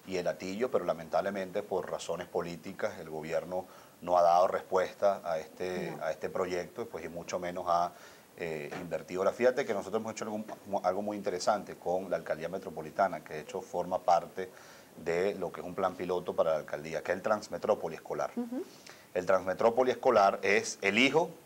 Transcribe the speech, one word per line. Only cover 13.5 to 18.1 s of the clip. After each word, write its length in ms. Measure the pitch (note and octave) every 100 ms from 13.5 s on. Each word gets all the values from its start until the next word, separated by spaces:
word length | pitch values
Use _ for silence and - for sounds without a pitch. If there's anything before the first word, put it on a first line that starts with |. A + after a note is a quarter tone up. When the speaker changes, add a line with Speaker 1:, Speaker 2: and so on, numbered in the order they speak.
| F#2
Speaker 1:
forma 360 | - F2 F2 F2+
parte 540 | - E2+ E2 - F#2 - - - - -
de 300 | D#2+ E2+ G2
lo 180 | F#2+ F2
que 100 | D#2+
es 40 | F2
un 80 |
plan 220 | F2+ F#2 F2
piloto 400 | F2 F2+ F2 F#2+
para 160 | F2
la 60 | D#2
alcaldía, 440 | C#2+ D2+ D#2 D#2
que 100 | D#2+
es 60 | F2+
el 60 |
Transmetrópoli 720 | G#2+ G#2+ - F2 G2 G2+ E2+ D#2+
Escolar. 340 | -